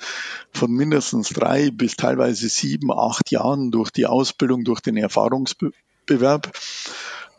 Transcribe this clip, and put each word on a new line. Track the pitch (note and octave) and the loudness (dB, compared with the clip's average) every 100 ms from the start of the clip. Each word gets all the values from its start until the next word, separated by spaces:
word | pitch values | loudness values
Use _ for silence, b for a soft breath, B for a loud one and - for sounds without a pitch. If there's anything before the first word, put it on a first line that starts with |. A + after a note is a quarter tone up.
| B B B B B | B B B B B
von | - B2 | -2 0
mindestens | A#2+ D3+ D3 - A#2+ G#2+ | 2 2 2 0 -2 -2
drei | - G2 C3+ D3 | 0 2 2 2
bis | A2+ A#2+ - | 0 -2 0
teilweise | B2+ B2+ B2 G#2 A2+ | 0 2 2 0 -2
sieben, | - C#3+ D3 C#3 | -2 -2 -2 -2
acht | - A#2 - - | 0 0 0 0
Jahren | A#2 B2 C#3 B2+ | 0 2 0 0
durch | A2+ G#2+ | 0 0
die | - A2+ | 0 2
Ausbildung, | B2 C3 - C3 B2+ | 2 2 0 0 2
durch | A#2 A2+ | 0 0
den | - A2 | 0 0
Erfahrungsbewerb. | G#2 A2 A2+ C3 C3 - D3+ - _ _ - C3+ C3 D3 - B B B B B B B B | 2 2 2 2 -2 -4 -6 -6 _ _ 0 4 4 2 -2 B B B B B B B B